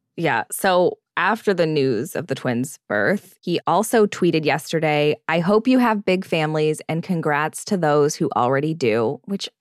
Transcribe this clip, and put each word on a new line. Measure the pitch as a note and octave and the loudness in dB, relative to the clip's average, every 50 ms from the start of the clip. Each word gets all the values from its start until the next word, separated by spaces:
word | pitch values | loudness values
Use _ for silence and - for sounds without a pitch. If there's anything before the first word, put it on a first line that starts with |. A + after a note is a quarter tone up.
| _ _ _ | _ _ _
Yeah. | - E3+ D3+ B2 A2+ - - - | -4 -2 0 0 -2 -2 -4 -6
So | - - G3 F#3 F3+ F3+ - - - _ _ _ | -2 0 2 2 4 2 2 0 -4 _ _ _
after | - E3+ F#3+ G#3+ A3 - G#3+ G3 | -2 0 0 0 0 0 0 0
the | E3+ E3+ | 2 0
news | D#3+ D#3 D3+ C3+ C3 A#2+ G2+ C3 - - | 0 0 0 0 0 0 -2 -4 -6 -6
of | - E3+ | -8 -6
the | - C3+ | -6 -6
twins' | - - C3 B2 A#2 B2+ - - - _ - | -4 -4 -2 -2 -2 -4 -4 -8 -12 _ -4
birth, | G#2 G#2 G2+ B2 F#3+ G3+ - - - _ | -2 0 0 0 0 -2 -4 -10 -20 _
he | _ F#3 E3+ - - | _ -4 -4 -2 0
also | - D#3+ F3+ A3 - - A3+ G#3 | 0 0 0 0 2 2 2 2
tweeted | G#3 - - F#3+ F3 D#3+ D#3+ D#3 | 2 2 0 0 2 2 2 2
yesterday, | C#3+ C3+ D#3 - - - D#3+ D3+ D#3 D3+ D3 D3 D3+ D3 - _ | 0 0 0 -2 -4 -4 -2 0 0 2 2 2 2 0 -2 _
"I | - D#3+ E3+ | -2 -2 0
hope | E3+ F3 G#3+ A3 A3+ | 2 2 2 2 4
you | B3+ B3+ B3+ | 4 4 4
have | B3 A#3 A3 G3+ G#3 | 4 2 0 0 0
big | - F#3 F#3 F#3+ | 0 0 0 -2
families | - - E3 D#3 D#3 D#3 D#3 D#3 D#3 D#3 D3+ - | -2 -2 -2 0 0 0 0 0 0 -2 -2 -4
and | - D#3 D#3+ D#3+ | -6 -6 -4 -4
congrats | - F#3 E3 D#3 D#3+ D3 C#3+ D3+ D#3 - - - | -2 -4 -2 0 0 0 0 0 -2 -4 -8 -6
to | - G#3+ F#3 | -4 -2 0
those | E3+ D3+ D3 D3+ C#3+ D3 - | 2 2 4 4 2 2 0
who | - E3+ C#3 - | -2 -4 -2 0
already | G#2+ B2 A#2+ C3+ C#3 D3 D#3+ D#3+ | 0 0 2 0 0 0 -2 -2
do," | E3 C3+ A#2 G#2 A#2 A#2 A2+ C#3+ - _ | -2 0 0 2 2 0 0 -2 -6 _
which, | - G3 G3 - - - _ | -8 -8 -8 -8 -10 -14 _